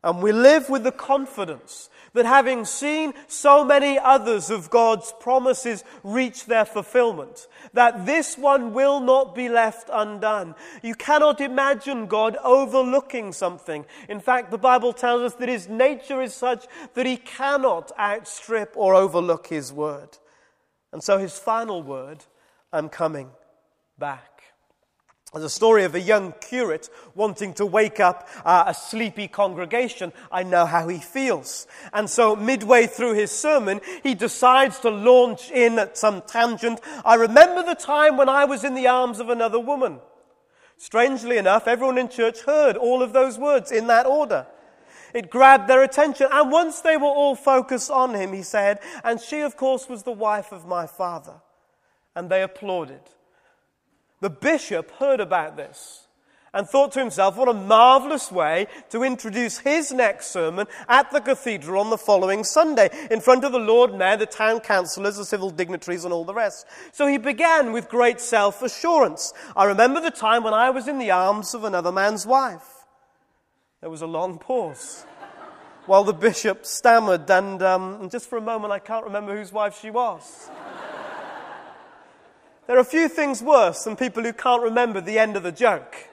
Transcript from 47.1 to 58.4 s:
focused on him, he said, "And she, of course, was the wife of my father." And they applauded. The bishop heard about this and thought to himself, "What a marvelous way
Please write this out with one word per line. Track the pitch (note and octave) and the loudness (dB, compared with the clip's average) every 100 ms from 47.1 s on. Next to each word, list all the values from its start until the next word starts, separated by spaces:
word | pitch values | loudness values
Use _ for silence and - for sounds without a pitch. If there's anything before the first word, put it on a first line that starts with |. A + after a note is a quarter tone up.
| C#4+ C#4+ | 2 0
focused | C4 C#4 C4 C4 B3+ - | 0 2 2 0 -6 -2
on | C4 B3+ | -2 -2
him, | G#3 F#3+ | -4 -8
he | F#3+ | -10
said, | F3+ G#3 G3+ G3+ - B3 | -6 -2 0 -2 -10 -8
"And | A#3 A#3 | -6 -6
she, | - D4+ | -6 -6
of | D4 - | -6 -4
course, | C4 B3+ C4 | -2 -2 -6
was | A#3+ | -12
the | A3 | -12
wife | G#3+ G#3+ G#3 G3 | -6 -4 -4 -8
of | F#3+ E3+ | -18 -8
my | F3 D#3+ | -8 -8
father." | - F3+ E3 C#3+ D#3 _ _ _ _ _ _ _ | -8 -8 -8 -18 -20 _ _ _ _ _ _ _
And | E3+ F3 | -14 -4
they | F#3+ | -2
applauded. | F#3+ F#3+ G3+ F#3 C#3+ C3+ _ _ _ _ _ _ _ _ _ _ _ _ | -2 -8 -8 -6 -8 -16 _ _ _ _ _ _ _ _ _ _ _ _
The | G3 | -10
bishop | C#3+ C4+ D#4+ - F3+ D#3+ - | -4 -2 -2 -4 -8 -8 -4
heard | C#4 C4 | -2 0
about | F#3 F3+ D#3 D3 | 0 -4 -4 -12
this | - - - - _ _ _ _ _ | -20 -20 -20 -20 _ _ _ _ _
and | G3 G3+ | -8 0
thought | C#4 C#4 | 2 2
to | C4 | 0
himself, | A#3+ - G3 G3+ | -4 0 0 2
"What | B3+ | 0
a | |
marvelous | G#3+ F#3+ A3 B3 C4+ C#4 D4+ - | 0 4 8 8 8 2 -6 -4
way | F3+ | -2